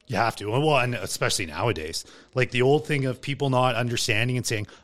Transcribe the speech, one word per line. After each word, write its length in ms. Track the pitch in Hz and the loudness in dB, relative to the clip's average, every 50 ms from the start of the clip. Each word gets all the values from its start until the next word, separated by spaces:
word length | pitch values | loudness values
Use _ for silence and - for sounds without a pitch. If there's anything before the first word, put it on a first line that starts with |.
| _ | _
You 100 | - 127 | -4 0
have 200 | 101 113 113 - | 2 2 2 0
to. 100 | - 101 | -4 -4
Well, 320 | 104 110 131 151 156 151 131 | -2 0 2 4 4 4 4
and 160 | 120 123 123 | 2 2 -2
especially 520 | 104 95 95 - - 127 117 - - 98 | -4 -6 -6 -4 -2 -2 0 0 0 -4
nowadays. 580 | 78 73 80 101 120 101 80 76 80 - - - - - - - _ - | -4 -4 -2 0 0 0 -2 -4 -6 -8 -8 -10 -12 -20 -20 -16 _ -2
Like, 160 | 131 127 - | -2 -2 0
the 120 | - 120 | 2 2
old 240 | 123 135 143 151 151 | 4 4 4 2 2
thing 180 | - 156 139 135 | 0 -2 -2 -2
of 160 | 131 120 - | -2 -4 -6
people 300 | - - 139 - 143 139 | -6 -8 -4 -2 0 2
not 240 | 127 123 127 127 120 | 2 4 2 2 2
understanding 640 | 110 123 120 120 117 - - 113 104 117 123 127 123 | 0 -2 -2 -2 -2 0 2 2 2 2 0 0 -2
and 80 | 107 | -2
saying, 220 | - 120 104 104 - - - | -2 -4 -4 -4 -8 -12 -8